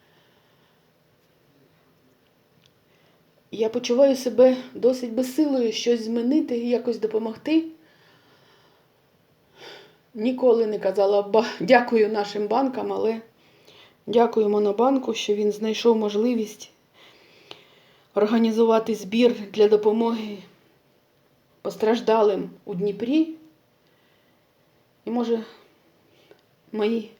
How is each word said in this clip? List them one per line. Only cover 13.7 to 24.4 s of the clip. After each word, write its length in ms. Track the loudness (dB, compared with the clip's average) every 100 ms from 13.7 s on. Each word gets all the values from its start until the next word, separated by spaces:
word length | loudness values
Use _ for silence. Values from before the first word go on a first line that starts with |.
| -20 -20 _ -2
дякую 420 | 2 2 2 0
Монобанку, 640 | 2 0 2 2 2 -2
що 200 | -6 -2
він 180 | 0 0
знайшов 460 | -2 -6 0 2 2
можливість 720 | 0 0 0 -2 -6 -12 -20 _ _ _ -20 _ _ _ _ -20 _ _ _ _ _ -2
організувати 800 | 2 2 2 2 4 2 0 -6
збір 400 | -4 2 2 2 -6
для 160 | 2 4
допомоги 680 | 4 2 0 -2 -4 -8 -14 -18 _ _ _ _ _ _ _ _ _ _ _
постраждалим 880 | -12 -2 0 0 2 2 2 0 -6 -14 -12
у 100 | -6
Дніпрі. 580 | -6 -4 -2 0 -2 -6 -20 _ _ _ _ _ _ _ _ _